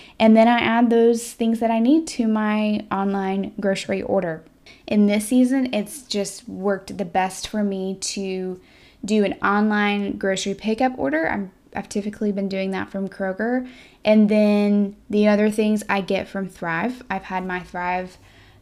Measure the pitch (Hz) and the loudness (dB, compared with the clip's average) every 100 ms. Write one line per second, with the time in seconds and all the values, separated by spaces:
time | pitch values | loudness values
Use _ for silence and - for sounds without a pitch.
0 | - - 220 220 233 240 220 233 240 233 | -12 2 6 8 6 4 2 4 4 6
1 | 233 233 - - 226 220 226 226 233 320 | 4 2 -2 -2 -2 0 0 2 4 4
2 | 330 - 226 220 214 214 214 208 - 190 | 2 -2 0 0 0 0 0 -2 -2 -4
3 | 196 196 190 196 190 - 196 190 - 196 | -2 -2 -2 -2 -4 -2 -2 -2 -2 -4
4 | - 190 175 160 - _ - - - 214 | -2 -2 -2 -6 -14 _ -20 -18 0 4
5 | 208 208 208 254 247 269 254 208 202 - | 4 2 2 2 4 2 0 -4 -6 -12
6 | - 202 196 - - 190 196 190 190 196 | -8 -6 -6 -8 -14 -6 -4 -4 -6 -10
7 | 180 190 185 - - 214 202 190 190 190 | -4 -2 -2 -6 -8 -4 -4 -4 -6 -6
8 | - 202 190 185 185 180 - _ _ _ | -8 -6 -6 -6 -6 -10 -16 _ _ _
9 | 196 214 202 - 196 208 214 208 208 202 | 0 2 2 0 0 2 2 2 0 -2
10 | 202 208 196 190 196 196 208 220 254 254 | -4 -4 -4 -4 -4 -6 -4 -2 -2 -2
11 | 269 302 320 208 190 - _ 202 196 208 | -4 -2 -2 -4 -8 -14 _ -12 -8 -8
12 | 208 208 214 202 196 190 190 190 202 196 | -8 -4 -4 -2 -4 -4 -4 -6 -6 -8
13 | 190 - 190 190 226 254 254 - - _ | -8 -6 -6 -4 -2 -2 -4 -14 -20 _
14 | 214 214 208 214 208 208 202 202 202 - | 4 6 6 4 4 4 2 2 0 -4
15 | - 208 208 208 214 214 214 214 208 202 | -2 2 4 4 2 2 0 0 0 -2
16 | 185 190 - 196 185 - 170 165 233 247 | -2 -4 -4 -8 -8 -8 -6 -4 -4 -6
17 | - 190 - 185 185 180 175 180 180 180 | -8 -10 -6 -8 -6 -8 -8 -8 -4 -4
18 | 185 - - - - _ | -6 -14 -20 -20 -20 _